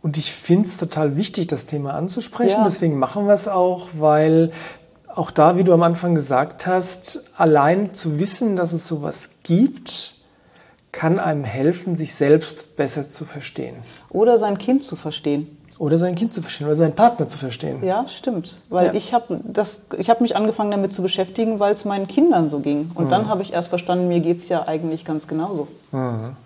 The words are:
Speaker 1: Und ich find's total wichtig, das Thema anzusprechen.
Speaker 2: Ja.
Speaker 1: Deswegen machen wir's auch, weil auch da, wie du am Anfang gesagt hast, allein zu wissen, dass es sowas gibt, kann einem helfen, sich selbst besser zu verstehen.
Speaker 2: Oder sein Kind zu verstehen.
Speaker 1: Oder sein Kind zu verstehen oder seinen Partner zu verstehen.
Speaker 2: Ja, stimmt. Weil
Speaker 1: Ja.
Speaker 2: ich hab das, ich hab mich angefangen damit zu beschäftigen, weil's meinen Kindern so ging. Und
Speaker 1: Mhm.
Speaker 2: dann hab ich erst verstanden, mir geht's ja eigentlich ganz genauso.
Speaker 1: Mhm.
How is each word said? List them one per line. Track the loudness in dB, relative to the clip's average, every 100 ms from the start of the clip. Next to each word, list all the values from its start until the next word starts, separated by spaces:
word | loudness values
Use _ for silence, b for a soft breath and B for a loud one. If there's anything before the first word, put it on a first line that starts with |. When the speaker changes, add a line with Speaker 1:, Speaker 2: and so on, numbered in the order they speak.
Speaker 1:
Und | -4 -2
ich | -4
find's | -6 2 2 4 -2
total | -2 -2 -2 0
wichtig, | -2 -2 -4
das | -4 -4
Thema | -6 -6
anzusprechen. | -6 -4 -6 -8 0 0 4
Speaker 2:
Ja. |
Speaker 1:
Deswegen | 2 2 0 0
machen | -2 0 2
wir's | 2 2
auch, | 2 2 0 -8 0
weil | 4 6 6 6 4 B B B B _ -14
auch | -8 -2
da, | 6 6 6
wie |
du | 6
am | 6
Anfang | 6 2 2
gesagt | 0 2 0 0 -4 -2
hast, | 0 0 -4 -4 -6 -8 2
allein | 6 6 6 2 0
zu | -4 -4 -2
wissen, | 2 2 2 0
dass | -2
es | -2 -4
sowas | -6 -6 -8 -10 _
gibt, | 0 4 4 0 -6 -4 -6 -12 b b b b b b _
kann | -4 0 0
einem | 0 -2
helfen, | -4 0 0 0 -4 -4
sich | -4
selbst | 0 4 4 2 -12 -14 -4
besser | -4 -4 -8
zu | -10
verstehen. | -12 -12 -12 -10 -10 -12 -18 B B
Speaker 2:
Oder | 2 4 4
sein | 2 -2
Kind | 0 0
zu | 0 -6
verstehen. | -8 -6 -2 -2 -4 -14 -20 -6
Speaker 1:
Oder | 0 2
sein | 2
Kind | -2 -4
zu | -4
verstehen | -8 -6 -2
oder | 2
seinen | 2
Partner | 4 2 4 -6
zu | -4
verstehen. | -8 -8 -8 -4
Speaker 2:
Ja, | -2 -2 -4
stimmt. | -6 -6 -6 -8 -18 _
Weil | 0 2
Speaker 1:
Ja. |
Speaker 2:
ich | 0 -2
hab | -2 -2 -8
das, | -4 -2 -2 -6 -10 -6
ich | 2
hab | 4
mich | 4 2
angefangen | -2 0 -2
damit | 0 -2
zu | -2
beschäftigen, | -4 -2 -4 -2 -2 0
weil's | 0 0 -2
meinen | -4 -2
Kindern | 2 4 4 2
so | -2
ging. | -2 -2 -4
Und | -4 0
Speaker 1:
Mhm. |
Speaker 2:
dann | 0 0
hab | -2
ich | -2
erst | -6 -4
verstanden, | -6 -2 0 2
mir | 0
geht's | 0 -2 -2
ja | -4 -2
eigentlich | -4 -4 -6 -6
ganz | -8 -4
genauso. | -6 -4 -6 -8 -12 _
Speaker 1:
Mhm. | -6 -4 -6 -10 -14